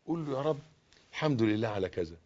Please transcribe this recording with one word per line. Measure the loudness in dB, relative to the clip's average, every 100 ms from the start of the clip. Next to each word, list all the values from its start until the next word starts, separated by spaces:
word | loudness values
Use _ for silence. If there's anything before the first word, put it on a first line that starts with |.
| -6
قول | -4 -2
له: |
"يا | -2
رب، | 0 -2 -6 _ _ -20 _
الحمد | -2 0 4
لله | 4 4 0
على | 0 -2
كذا، | -2 -6 -8